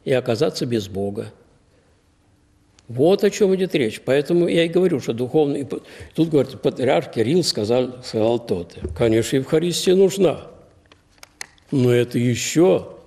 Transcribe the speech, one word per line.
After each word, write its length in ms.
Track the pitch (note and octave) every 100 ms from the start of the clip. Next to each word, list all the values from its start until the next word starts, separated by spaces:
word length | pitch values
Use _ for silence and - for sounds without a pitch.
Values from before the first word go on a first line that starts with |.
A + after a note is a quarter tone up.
| -
и 80 |
оказаться 520 | B2+ B2 A2+ E3 - C3+
без 220 | A#2 F#2+
Бога. 460 | F#2 G2+ G#2 G#2+ - _ _ _ _ _ _ _ _ _ _ _ _ _ _ -
Вот 360 | A#2+ D#3 G3+
о 60 | G3+
чем 240 | - G3 F#3+
идет 200 | F#3 D#3
речь. 240 | A2 -
Поэтому 480 | - C#3 D3 F3 E3+
я 160 | E3
и 60 | E3
говорю, 320 | F3 F#3 C#3+
что 100 | C3
духовный, 560 | A#2 B2+ D#3 C#3+ C#3+ C3 - - - -
тут, 160 | - E3
говорит, 320 | D3+ B2 -
патриарх 500 | C#3 - B2+ D3+ C#3+
Кирилл 320 | - A2 F3
сказал, 600 | D#3 - G#2 B2 B2 B2
сказал 360 | - A2+ A2 A#2+
то-то. 480 | - F#2+ E2+ - - -
Конечно, 400 | A#2 A2 A2+ C3+
Евхаристия 580 | C3 D#3+ F3 E3 - F#3
нужна. 520 | F#3+ F3 E3+ A2+ - - - _ _ _ _ _ - _ - _ _
Но 200 | C#3+ B2
это 260 | B2 A#2+ B2+
еще 840 | B2 A#2+ - D3+ F#3 F3+ - -